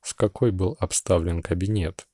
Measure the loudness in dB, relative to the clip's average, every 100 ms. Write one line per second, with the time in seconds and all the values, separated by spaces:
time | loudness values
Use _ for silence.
0 | -12 0 -2 2 0 2 -2 -2 -2 -4
1 | 2 2 2 -2 -2 -2 0 0 -2 -6
2 | -18